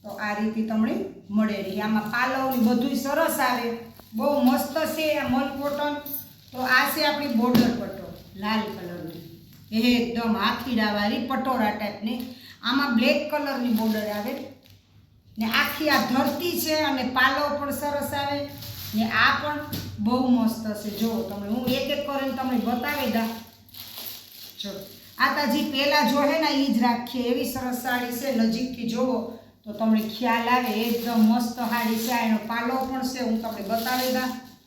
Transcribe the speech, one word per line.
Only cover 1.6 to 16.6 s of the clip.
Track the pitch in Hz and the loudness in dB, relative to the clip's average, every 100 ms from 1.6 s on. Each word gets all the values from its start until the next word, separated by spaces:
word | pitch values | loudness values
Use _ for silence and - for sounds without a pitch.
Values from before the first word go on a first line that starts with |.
રહી. | 185 220 | -4 -4
આમાં | 214 220 | 0 0
પાલવ | 208 240 262 262 262 247 | 0 0 0 0 0 4
ને | |
બધુંય | 220 233 277 | 4 4 2
સરસ | - 277 294 311 254 | 0 0 2 2 2
આવે. | 254 240 233 226 - - - | 2 2 -2 -6 -10 -18 -10
બહુ | 220 269 285 | 0 2 6
મસ્ત | 247 - 294 320 302 - | 6 4 0 -2 -2 0
છે | 311 294 | 0 0
આ | 254 | 2
મલ | 247 277 277 | 0 0 -2
કોટન. | 285 294 294 294 - - - - - | -4 -2 -2 -4 -8 -10 -12 -20 -16
તો | 254 | -6
આ | 254 262 285 | 2 4 4
છે | 320 | 2
આપણી | 294 277 285 | 0 0 0
બોર્ડર | 220 240 - - - | 2 4 6 4 0
પટ્ટો | 196 - - - - 190 | -6 -8 -12 -16 -18 -8
લાલ | 208 220 | -2 -2
કલરની. | 202 180 175 175 165 - - - - - - 220 | -2 -8 -10 -10 -10 -12 -16 -20 -20 -20 -4 2
એકદમ | 240 240 240 226 226 202 | 4 4 2 0 0 2
હાથીડાવાળી | 214 - 262 220 214 208 208 262 - | 0 -2 -2 0 2 2 0 0 -2
પટોળા | 262 262 247 214 | -2 0 2 0
ટાઈપની. | 208 208 - 214 240 - - - - | 0 -6 -6 -6 -6 -8 -14 -20 -8
આમાં | 226 269 277 226 | -2 0 2 4
બ્લેક | 269 294 - | 4 2 0
કલરની | 302 277 254 240 | -2 -2 -2 0
બોર્ડર | 214 220 214 208 | 0 0 0 -2
આવે. | 208 220 277 - - - - _ - _ _ - - | -4 -6 -8 -10 -16 -20 -20 _ -20 _ _ -18 -6
ને | 220 | 0
આખી | 262 285 - 302 | 2 0 0 2
આ | 269 - | 2 4
ધરતી | 262 285 - 349 339 | 2 2 0 -2 -2